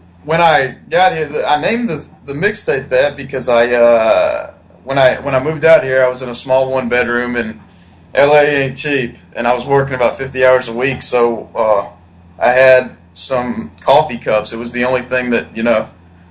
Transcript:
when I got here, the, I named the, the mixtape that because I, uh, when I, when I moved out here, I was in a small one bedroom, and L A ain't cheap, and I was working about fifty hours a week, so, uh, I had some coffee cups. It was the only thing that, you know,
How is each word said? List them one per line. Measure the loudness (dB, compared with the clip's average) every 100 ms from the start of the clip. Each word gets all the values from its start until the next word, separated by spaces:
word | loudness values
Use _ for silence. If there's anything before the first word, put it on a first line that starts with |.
| -20 _
when | -4 2
I | 4 4 0 -6 -4
got | 2 2
here, | 0 -6
the, | -4 -2
I | 0
named | 0 -2 -4
the, | -6 -10 -20
the | -12
mixtape | -4 -4 -4 -4 -4 0
that | 0 0 -2
because | -10 -8 0
I, | 2 2
uh, | 4 4 4 4 2 2 -2 -8 -16 _ -20
when | -6 2
I, | 2 0
when | -2 -2
I |
moved | -2 0
out | 4 4
here, | 4 0
I | 0
was | -2
in | -8
a |
small | -8 0 0 0
one | -2 -2
bedroom, | -2 0 -2 -4 -4
and | -6 -10 -20 -20 -20 -20 -6 0
L | 4
A | 4
ain't | 2 0 -4 -6
cheap, | -4 -4 -4 -10 -16
and | -4 -2
I |
was | -2
working | 0 0 0
about | 0 -2 -2
fifty | -8 0
hours | 4 4 0
a |
week, | -4 -4 -4
so, | -2 0 0 0 -8
uh, | -4 0 0 -2 -12 _ -20 -20 -2
I | 0
had | 4 6 6 2 -10 _
some | -16 -6 -6 -4 -8 -10 -8
coffee | 2 2 2 -4
cups. | -2 -2 -2
It | -10
was | -8
the | -4 -2
only | -2
thing | -4 -4 -2
that, | -4 -4 -4
you |
know, | 0 0 -2 -14 -20 -20 -20